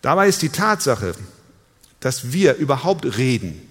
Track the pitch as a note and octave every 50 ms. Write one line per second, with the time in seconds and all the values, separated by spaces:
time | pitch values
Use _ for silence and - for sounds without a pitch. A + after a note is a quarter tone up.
0 | - C3 D#3 F#3+ G3 G3 F#3+ - E3+ D#3 - - G3+ A3 G#3 F3+ - C#3 A#2+ -
1 | G2+ F2+ E2 - G2+ - - - _ - _ _ _ _ _ _ - _ _ _
2 | - B2+ B2+ - - A#2+ C3+ F#3 G3 D3 B2+ - D#3 C#3 C#3+ B2 C3+ F3 G3 D#3+
3 | D3+ C3+ G2+ A2+ C3 C3 B2 A2+ F#2+ E2+ D2+ D#2 - -